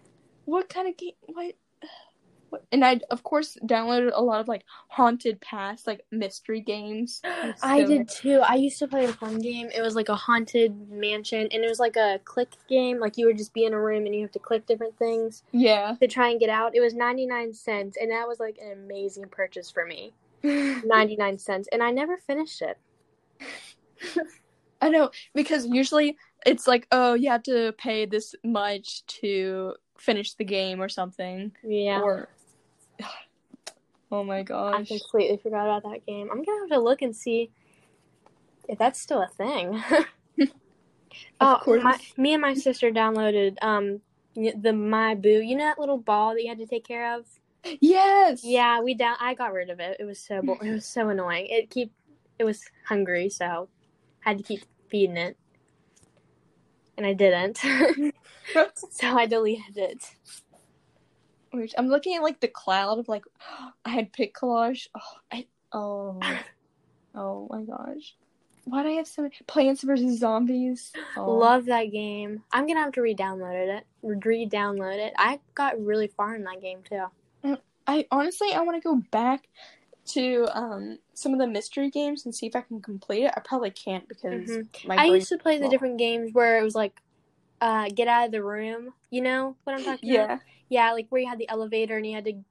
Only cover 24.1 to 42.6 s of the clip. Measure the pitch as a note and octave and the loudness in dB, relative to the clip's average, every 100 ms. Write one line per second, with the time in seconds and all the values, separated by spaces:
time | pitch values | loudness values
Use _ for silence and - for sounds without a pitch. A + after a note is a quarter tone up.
24.1 | E4+ D#4+ - _ _ _ - D#4 D#4+ C4+ | -6 -6 -12 _ _ _ 0 4 6 4
25.1 | - - C#4+ D4 D#4 A#3 B3 C4+ D4+ D4 | 0 -6 -2 0 0 2 2 4 4 2
26.1 | D4 _ _ - B3+ C4 B3 - B3+ B3 | 0 _ _ 2 4 4 4 4 4 6
27.1 | A#3+ C4+ A#3+ B3+ A#3+ A3+ A3 B3+ A3 G#3 | 4 2 0 2 0 0 -4 -4 -2 0
28.1 | G#3+ A3 - A#3 G#3+ G#3 G3+ - - - | -2 -4 -8 -2 -2 -2 -4 -8 -16 -14
29.1 | - G#3 G3 F#3+ F#3+ F#3 - _ _ - | -8 -2 -2 -2 -4 -6 -10 _ _ 0
30.1 | G#3 G#3 - G3 G3 F#3+ F#3 F#3+ - F#3 | 0 -2 -8 -4 -2 -2 -4 -6 -6 -8
31.1 | F#3 F3+ F#3 G#3 - A3 G#3 G3+ G3 G3+ | -6 -10 -8 -12 -12 -4 -2 0 2 0
32.1 | F#3+ - _ _ _ _ _ _ - - | 0 -6 _ _ _ _ _ _ -18 -16
33.1 | - - _ _ - - _ _ _ - | -16 -20 _ _ -20 -20 _ _ _ -8
34.1 | G3+ G3 G3 F#3+ G3+ G3+ G#3 G#3+ G#3+ - | -6 -4 -6 -4 -4 -2 -2 -4 -10 -2
35.1 | A3 G3+ G3+ A3 G#3+ G#3 G#3 G#3 A3 - | 2 2 0 -2 -2 0 -2 -4 -12 -12
36.1 | G3+ G#3 A#3 E4 G#4 F#4+ C#4+ A#3 C4+ B3+ | -10 -8 -6 -4 -4 0 2 4 2 -2
37.1 | A3 B3 A#3 A#3 _ _ _ _ _ _ | -6 -2 -2 -2 _ _ _ _ _ _
38.1 | _ _ _ _ _ - G#3 A#3 - - | _ _ _ _ _ -10 0 0 0 -4
39.1 | C4+ F3+ - G#3+ C#4 F3+ A3 - D4 - | -2 -2 -4 -4 -4 -4 -6 2 2 2
40.1 | _ _ - C#4 _ _ _ _ _ _ | _ _ 0 0 _ _ _ _ _ _
41.1 | - - - C4+ B3+ - A#3 B3 B3+ - | -20 -12 2 6 6 6 4 4 2 -2
42.1 | - C#4 D4+ C#4+ C4+ | -2 2 2 2 0